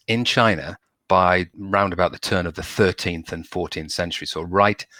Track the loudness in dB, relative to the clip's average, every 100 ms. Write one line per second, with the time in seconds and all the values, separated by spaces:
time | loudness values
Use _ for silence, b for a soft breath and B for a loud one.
0 | -2 -2 0 4 4 2 -4 -12 _ _
1 | 2 4 6 4 0 -8 -2 0 0 2
2 | 0 0 -2 -2 -2 -6 -8 2 2 2
3 | -4 -6 -8 -12 -8 -6 -6 -6 -8 -6
4 | -4 -6 -8 -8 -2 4 4 2 -8